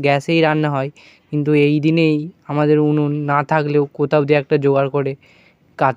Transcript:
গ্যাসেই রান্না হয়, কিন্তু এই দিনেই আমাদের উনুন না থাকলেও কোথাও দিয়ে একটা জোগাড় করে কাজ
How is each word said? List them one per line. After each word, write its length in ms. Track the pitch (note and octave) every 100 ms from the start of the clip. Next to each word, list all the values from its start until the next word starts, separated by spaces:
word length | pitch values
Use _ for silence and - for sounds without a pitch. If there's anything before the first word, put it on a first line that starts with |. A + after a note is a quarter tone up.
| C#3+
গ্যাসেই 340 | C#3+ - E3 D#3
রান্না 220 | D3+ D3+
হয়, 160 | C#3 C3+ - - _ _
কিন্তু 200 | D3+ D3 D3+ D3
এই 100 | D3+ D#3
দিনেই 300 | E3 D#3+ D3+ D#3+ - -
আমাদের 280 | D3 D3+ D3+ D3+
উনুন 240 | D3+ D3 D3 D3
না 80 | C#3+ C#3+
থাকলেও 320 | D#3 D3 D3 C#3+ -
কোথাও 240 | C#3+ D3+ C#3+
দিয়ে 120 | D3
একটা 140 | C#3 D3+
জোগাড় 260 | C#3 C#3 C#3 C#3+
করে 160 | C#3 C#3 _ _ _ _ _ -
কাজ 160 | C#3